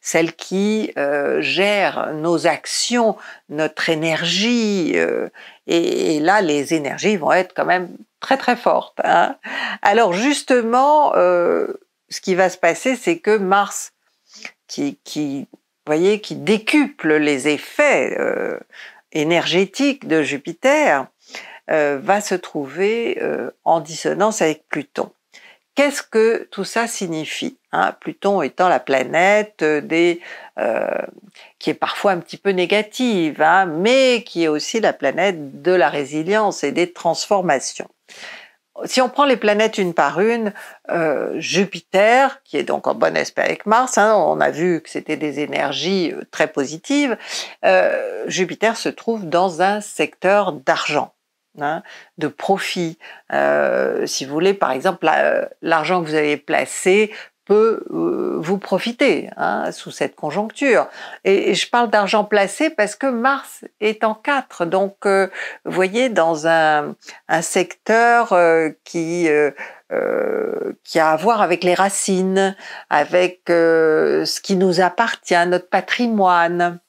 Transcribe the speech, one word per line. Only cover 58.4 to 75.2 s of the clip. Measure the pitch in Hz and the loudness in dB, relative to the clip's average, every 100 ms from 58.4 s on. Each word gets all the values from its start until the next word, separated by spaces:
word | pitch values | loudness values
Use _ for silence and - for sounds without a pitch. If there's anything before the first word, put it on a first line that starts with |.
| 165 196 | -4 -4
profiter, | - 185 233 240 277 156 - - | -2 -4 -4 0 0 0 -4 -6
hein, | - 208 - | -4 -2 -4
sous | 175 - | -8 -14
cette | - 143 - | -6 -6 -4
conjoncture. | 156 160 214 - 277 202 135 - - - | -6 -4 -6 -2 2 2 2 -6 -18 -6
Et, | 190 196 - | 0 2 2
et | 196 | -2
je | - | 0
parle | 240 240 | 0 2
d'argent | 208 196 220 | 2 2 0
placé | 208 208 196 - 311 | 2 2 0 0 -4
parce | 311 202 - | 0 -4 -2
que | 269 | -4
Mars | 240 247 277 - - - _ | 0 0 -2 -6 -18 -20 _
est | 214 214 | -4 0
en | 226 | -2
quatre, | 220 - 285 262 - 170 | -2 -4 -4 -4 -6 -2
donc, | 190 196 - 202 | 0 -2 -2 0
euh, | 196 190 - - - - | 2 0 -4 -12 -10 -6
vous | |
voyez, | 165 185 214 262 | -2 0 0 0
dans | 202 165 160 160 | 2 2 2 2
un, | 165 156 151 147 147 - - - | 4 4 2 -2 -10 -20 -20 -2
un | 160 | -2
secteur, | 170 190 175 - - 226 233 240 226 | 0 0 -2 -4 0 4 6 4 4
euh, | 185 170 165 156 139 | 4 6 4 2 -6
qui, | - 165 165 175 165 | -8 -6 -4 0 2
euh, | 147 147 139 - - _ | 4 2 -2 -18 -18 _
euh, | - - - 73 - - - - - | -4 -2 -2 -2 -2 -4 -4 -6 -10
qui | - 170 | -4 2
a | 160 | 2
à | 156 | 2
voir | 190 226 | 2 2
avec | 180 175 | 2 2
les | 180 | 2
racines, | 175 196 196 - 190 190 190 190 190 - - - | 2 2 0 0 0 2 2 0 -2 -16 -18 -2
avec, | 151 147 180 180 175 - | 0 2 2 0 -2 -2
euh, | 170 165 165 160 156 156 151 160 | 2 4 4 2 2 2 0 -2
ce | - | -6
qui | - 190 | -2 2
nous | 190 170 | 2 4
appartient, | 180 - 226 - | 2 2 -4 -4